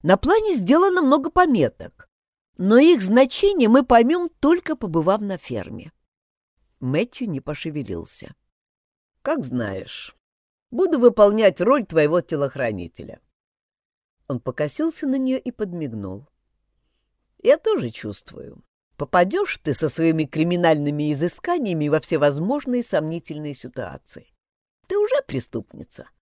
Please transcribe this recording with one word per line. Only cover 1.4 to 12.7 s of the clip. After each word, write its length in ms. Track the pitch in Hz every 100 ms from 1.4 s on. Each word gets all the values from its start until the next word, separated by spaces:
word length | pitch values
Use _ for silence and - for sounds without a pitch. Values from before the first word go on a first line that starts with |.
| 359 233 123 _ - _ - _ _ _ _ _
но 220 | 185 233
их 240 | 311 339
значение 680 | 185 233 262 - 403 392 226
мы 160 | 247
поймём, 440 | 262 233 233 349 339 _
только 340 | 285 349 -
побывав 460 | 302 202 160 160 208
на 180 | 208 185
ферме». 540 | - 117 92 95 - _ _ _ _ _ _ _ _ _
Мэтью 500 | 127 147 240 - 233
не 100 | 139
пошевелился. 960 | - 147 165 147 123 87 82 - - - _ _ _ _ _ _ _ _
«Как 220 | - 311
знаешь. 720 | 139 123 107 95 - - - _ _ _ _ _ _
Буду 280 | 240 381 311
выполнять 600 | 240 - 202 214 214 -
роль 260 | 185 285 208
твоего 340 | 160 147 175
телохранителя». 1000 | - 151 139 135 120